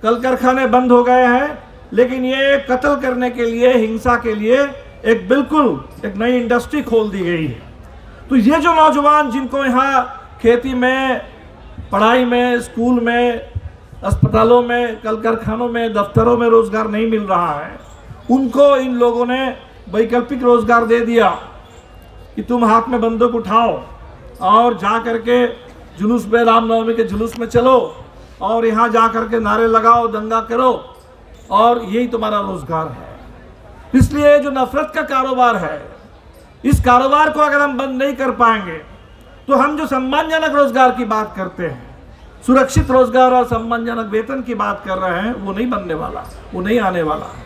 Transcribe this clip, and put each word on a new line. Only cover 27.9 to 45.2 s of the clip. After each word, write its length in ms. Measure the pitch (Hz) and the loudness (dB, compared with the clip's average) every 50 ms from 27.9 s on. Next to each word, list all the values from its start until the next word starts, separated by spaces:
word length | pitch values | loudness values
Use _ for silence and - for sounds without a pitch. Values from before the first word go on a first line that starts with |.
| - - - - - - - - - - | -10 -14 -20 -20 -20 -20 -20 -20 -16 -8
और 240 | 190 196 220 233 226 | -6 -2 -2 0 0
यहाँ 240 | 226 220 220 233 233 | 0 2 2 0 2
जा 180 | 214 226 226 226 | 2 2 2 2
करके 320 | 226 226 226 214 226 233 | 0 -2 -4 -2 -4 -4
नारे 280 | 220 208 208 220 226 226 | -2 -2 0 0 2 2
लगाओ, 400 | 226 226 220 226 233 240 233 226 | 2 2 4 4 4 4 2 0
दंगा 340 | 220 214 214 220 226 226 | -4 -6 -6 -4 -4 -4
करो 540 | 226 226 233 240 262 254 233 - - - - - - - - - - - - - - - | -4 -4 -4 0 0 0 0 -2 -6 -14 -20 -20 -20 -20 -20 -20 -20 -20 -20 -20 -12 -4
और 320 | 185 202 220 240 240 240 226 | 0 2 4 4 2 2 -2
यही 240 | 190 196 226 247 233 | -4 -2 -2 -2 -2
तुम्हारा 320 | 240 226 214 214 208 208 | -4 -4 -4 -2 -4 -4
रोजगार 480 | 196 196 190 170 139 127 165 160 160 151 | -4 -4 -8 -10 -8 -6 -6 -6 -6 -6
है। 200 | 123 - - - - - - - - - - - - - - - - - - - - | -10 -14 -16 -18 -20 -20 -20 -20 -20 -20 -20 -20 -20 -20 -20 -20 -20 -20 -20 0 2
इसलिए 420 | 254 - - 302 294 294 294 294 294 | 2 2 4 2 2 4 6 4 4
जो 120 | 277 285 | 4 0
नफरत 400 | 269 269 254 247 - 277 302 302 - | -2 -2 -4 -2 -2 -4 -6 -4 -6
का 60 | 320 | -8
कारोबार 540 | 302 - 277 262 262 254 254 247 247 240 226 | -6 -4 -2 -2 -2 -2 0 2 2 2 2
है, 260 | 190 170 151 - - - - - - - - - - - - - - - - - - - | 0 -4 -6 -10 -10 -14 -18 -20 -20 -20 -20 -20 -20 -20 -20 -20 -20 -20 -20 -20 -6 -2
इस 180 | 254 285 - - | 0 0 2 4
कारोबार 440 | 247 240 247 262 269 285 294 302 302 | 4 4 4 4 4 2 2 2 2
को 100 | 302 294 | 2 0
अगर 220 | 302 294 285 285 | 0 2 2 0
हम 160 | 285 285 269 247 | 0 0 -2 -4
बंद 240 | 269 269 262 254 269 | -6 -6 -4 -2 -2
नहीं 120 | 277 262 | -4 -2
कर 160 | 254 269 254 | -2 -4 -4
पाएंगे 460 | 247 254 240 233 226 214 196 175 160 160 151 - - - - - - - - - - - - - | -2 2 2 2 2 0 -4 -8 -12 -12 -14 -18 -20 -20 -20 -20 -20 -20 -20 -20 -20 -20 -4 0
तो 80 | 277 | 2
हम 220 | 269 262 285 302 294 | 2 2 0 0 -4
जो 80 | 320 262 | -4 -4
सम्मानजनक 680 | 277 254 254 262 269 294 320 320 320 320 320 311 285 | -4 -4 -4 -2 -2 -2 -2 -2 -2 -2 -2 0 2
रोजगार 360 | 285 285 262 226 262 262 254 | 2 0 2 2 2 2 2
की 140 | 233 233 247 | 2 0 -4
बात 280 | 208 214 220 214 214 - | -4 -4 -4 -4 -6 -8
करते 280 | 196 190 180 - - 180 | -10 -10 -10 -8 -8 -8
हैं, 340 | 160 131 120 - - - - - - - - - - - - - - | -8 -8 -10 -16 -20 -20 -20 -20 -20 -20 -20 -20 -20 -20 -14 0 2
सुरक्षित 440 | 254 262 262 262 - - - - | 2 2 2 2 0 -2 0 2
रोजगार 420 | 254 262 254 254 226 254 254 254 254 | 4 2 2 4 4 4 4 4 4
और 120 | 247 247 | 2 0
सम्मानजनक 640 | 240 240 220 226 226 233 233 226 233 233 233 226 208 | 0 -2 -6 -4 -4 -6 -4 -4 -6 -6 -6 -6 -4
वेतन 300 | 202 220 214 214 277 269 | -4 -4 -4 -4 -8 -8
की 140 | 240 214 240 | -6 -8 -6
बात 280 | 202 208 208 202 202 - 196 | -4 -4 -4 -6 -8 -6 -8
कर 100 | 190 185 | -6 -4
रहे 240 | 185 185 175 175 | -4 -4 -4 -4